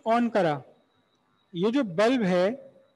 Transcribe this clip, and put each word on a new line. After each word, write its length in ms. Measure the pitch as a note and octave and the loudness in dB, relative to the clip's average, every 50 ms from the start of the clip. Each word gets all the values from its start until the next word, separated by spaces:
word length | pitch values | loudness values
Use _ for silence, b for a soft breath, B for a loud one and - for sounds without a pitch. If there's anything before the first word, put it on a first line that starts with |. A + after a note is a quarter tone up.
| - A3 | -2 0
on 240 | A3+ A#3+ A#3+ A3+ - | 0 0 0 0 0
करा, 300 | G#3+ F3+ D#3+ D3 C#3 C3 - - _ _ _ _ _ _ _ _ _ _ _ _ _ _ _ - | 0 0 0 -2 -4 -8 -16 -20 _ _ _ _ _ _ _ _ _ _ _ _ _ _ _ -6
ये 160 | E3+ F#3 A3+ | -4 -2 -2
जो 120 | A#3 D4 C4+ | 0 0 -2
बल्ब 400 | G3 D#3+ E3+ G#3+ A#3 C4+ B3+ G#3+ | -2 0 0 2 2 2 2 2
है, 500 | F3 F#3 F3+ F3+ G3+ B3+ - - - - - _ _ _ | 2 2 2 2 0 -2 -4 -12 -20 -20 -20 _ _ _